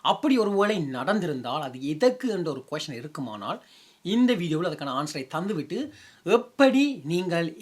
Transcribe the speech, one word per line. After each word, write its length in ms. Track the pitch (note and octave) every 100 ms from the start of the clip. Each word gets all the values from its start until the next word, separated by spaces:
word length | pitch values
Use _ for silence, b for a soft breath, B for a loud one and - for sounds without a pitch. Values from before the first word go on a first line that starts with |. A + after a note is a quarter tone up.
| D3+
அப்படி 240 | B3 D4 C4
ஒரு 100 | G3+ G3
வேளை 220 | G#3 G#3 C#3+ B2+
நடந்திருந்தால், 680 | C#3+ G#3+ E3+ C3 A#2 C#3+ C#3
அது 120 | B2+ C#3
எதற்கு 360 | D3+ B3+ B3+ B3+ G3
என்ற 140 | D#3+
ஒரு 80 | B2+ -
கொஸ்டின் 280 | D3+ - A#2
இருக்குமானால், 580 | D3 D3+ B2 G#2+ G#2 A3 b b b b E3+ A3+
இந்த 180 | B3 A3
வீடியோவில் 300 | E3+ D#3 F3
அதுக்கான 260 | D3+ C#3 C3
ஆன்சரை 220 | - - C3 D#3
தந்துவிட்டு, 420 | G3 F3+ C3+ G#3 D4 B B B E3+ A#3
எப்படி 460 | - - C4+ C4 C#4+ A#3 C#3+
நீங்கள் 380 | F3 F3+ E3+ E3 -